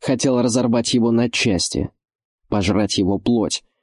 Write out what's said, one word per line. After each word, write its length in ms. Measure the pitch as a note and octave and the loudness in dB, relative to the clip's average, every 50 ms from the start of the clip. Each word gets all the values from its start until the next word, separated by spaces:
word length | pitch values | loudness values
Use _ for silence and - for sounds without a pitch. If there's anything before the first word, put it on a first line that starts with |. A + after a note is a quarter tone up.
хотел 400 | - - C3 A#2+ - C#3 B2+ B2 | -4 -2 -2 0 0 0 2 2
разорвать 540 | B2 B2 A2 B2+ A#2+ A#2+ A#2 A#2+ A#2 - - | 2 2 0 0 0 2 0 0 0 0 0
его 160 | A#2+ A2 A#2 | 2 2 2
на 180 | A#2 A#2 B2 A#2+ | 2 2 0 0
части, 640 | - - - A#2+ F#2 E2+ - - - - - - - _ _ _ _ _ _ _ _ _ _ - | -2 -2 0 0 0 0 -2 -2 -4 -4 -4 -6 -8 _ _ _ _ _ _ _ _ _ _ -4
пожрать 480 | G#2+ G#2 F2+ G2 F#2+ G2+ G#2 F#2+ - | -2 -2 0 0 0 0 0 0 0
его 220 | - F#2+ F2+ G2+ F#2+ | 0 0 0 -2 -2
плоть, 460 | - A#2 A#2+ A2+ G2 - - - - _ _ _ | 0 0 0 0 0 -2 -4 -8 -10 _ _ _